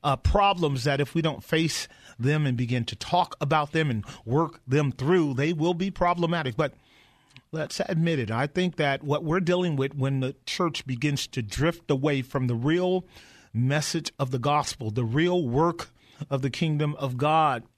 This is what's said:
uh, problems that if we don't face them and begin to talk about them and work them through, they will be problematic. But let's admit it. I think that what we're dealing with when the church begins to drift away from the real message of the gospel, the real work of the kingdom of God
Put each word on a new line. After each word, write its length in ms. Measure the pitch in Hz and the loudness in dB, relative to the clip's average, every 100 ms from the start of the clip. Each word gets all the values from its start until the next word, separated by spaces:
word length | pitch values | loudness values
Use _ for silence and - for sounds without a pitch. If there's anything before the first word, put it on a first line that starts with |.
uh, 120 | 147 135 | -2 0
problems 680 | - 208 202 185 160 135 | 2 4 2 2 0 0
that 160 | 131 139 | 0 0
if 140 | 143 | 0
we 80 | 165 | 0
don't 220 | 160 143 | -2 -4
face 440 | - 160 160 - - - - - | -2 0 0 -2 -10 -16 -20 -4
them 280 | 123 151 143 | 0 2 0
and 100 | 120 | 0
begin 280 | 120 123 | -2 -2
to 120 | 117 - | -4 -8
talk 400 | - 180 - - | -2 0 0 -4
about 320 | 143 156 147 | 0 0 0
them 180 | 160 151 | 0 0
and 140 | 110 104 - | -2 -6 -14
work 360 | - 139 165 - - | -2 0 0 -4 -2
them 260 | 139 147 | 0 0
through, 420 | - 131 185 151 | -2 2 2 2
they 180 | 127 151 | 0 0
will 220 | 170 165 | 0 0
be 160 | 170 190 | 0 -2
problematic. 680 | - 175 175 170 170 135 110 | 0 0 2 0 0 -4 -2
But 180 | 147 - _ _ _ _ _ - _ | -2 -4 _ _ _ _ _ -20 _
let's 280 | 160 - - | -8 -6 -4
admit 380 | - 160 170 151 | -2 0 2 0
it. 120 | 107 | 0
I 160 | 113 143 | -2 -2
think 300 | 180 180 - | 0 -2 0
that 260 | 143 135 | 0 0
what 220 | 143 147 | 0 -2
we're 160 | 160 175 | 0 0
dealing 360 | 175 180 180 143 | 2 2 2 0
with 180 | 135 | -2
when 260 | 143 135 135 | 0 0 0
the 140 | 131 139 | -2 -4
church 420 | - - 175 - - | -10 -2 0 -2 -6
begins 400 | 123 147 143 - | -2 0 -2 -4
to 120 | - | -6
drift 500 | 110 - 156 170 - | -6 0 0 0 -2
away 300 | 139 147 143 | 0 2 0
from 240 | 123 139 127 | -4 -4 -2
the 100 | 117 | 0
real 500 | 131 170 180 185 180 - - - - | 0 2 2 0 -4 -20 -20 -20 -6
message 600 | 113 127 147 147 170 147 - | 0 2 2 0 -4 -6 -4
of 120 | 135 | -2
the 80 | 127 | 0
gospel, 520 | 127 151 - - 110 | 2 2 0 -4 -4
the 140 | 107 | -2
real 380 | 117 131 175 180 | 0 2 2 2
work 480 | 135 123 170 170 - _ _ - 147 | 2 4 2 2 -10 _ _ -14 -6
of 120 | 139 | -2
the 80 | 131 | -2
kingdom 440 | - 160 147 151 147 | 0 0 0 -2 -2
of 200 | 139 123 | -4 -2
God 480 | 147 156 151 123 - | 2 4 4 0 -6